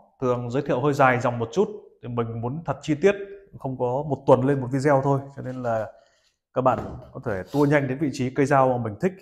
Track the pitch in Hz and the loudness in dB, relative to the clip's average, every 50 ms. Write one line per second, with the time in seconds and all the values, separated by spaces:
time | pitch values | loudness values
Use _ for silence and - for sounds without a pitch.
0 | _ _ _ _ 135 123 123 120 120 120 117 139 - - 143 123 131 147 139 131 | _ _ _ _ -2 -2 0 -2 -2 -2 -4 -4 -2 0 -2 0 0 0 2 4
1 | 139 127 123 117 117 123 117 117 117 - - 180 214 214 - - - - _ _ | 4 4 4 2 0 -2 -2 -2 -4 -2 0 0 0 0 -2 -10 -18 -20 _ _
2 | - 123 120 117 117 113 113 113 113 123 139 165 165 - 135 - - 156 151 143 | -12 -6 -4 -4 -4 -4 -6 -6 -6 -6 -6 -6 -6 -8 -8 -6 -4 -4 -2 2
3 | 180 196 202 202 - - - - - _ - 123 - 135 131 123 127 120 123 139 | 2 2 2 2 -4 -12 -16 -18 -20 _ -18 -12 -10 -10 -6 -4 -2 -2 -2 -2
4 | 156 151 139 135 - - 131 120 131 139 143 135 127 120 139 135 131 151 143 135 | -2 -4 -6 -2 4 6 6 6 6 2 0 0 -2 -2 -4 0 2 4 4 4
5 | 135 139 139 131 139 - - 131 120 127 127 127 123 117 113 113 104 - - - | 4 2 0 0 -2 -6 -12 -12 -12 -10 -10 -6 -4 -2 -2 -2 -4 -6 -10 -18
6 | _ _ _ _ _ _ _ _ _ _ _ 127 131 127 117 107 - 73 - - | _ _ _ _ _ _ _ _ _ _ _ 0 2 2 2 0 -2 -8 -12 -14
7 | - - - 131 - 123 101 92 90 - - 143 147 143 151 147 135 123 127 139 | -16 -16 -18 -10 -6 -6 -4 -4 -6 -2 2 2 4 4 4 4 2 0 -2 -2
8 | 160 135 - - 127 127 131 - 139 127 147 135 131 131 123 120 113 110 101 - | -2 -4 -2 -2 -4 -2 0 0 2 4 4 4 4 4 2 0 -2 -4 -6 -2
9 | - 190 185 - | -4 -4 -4 -4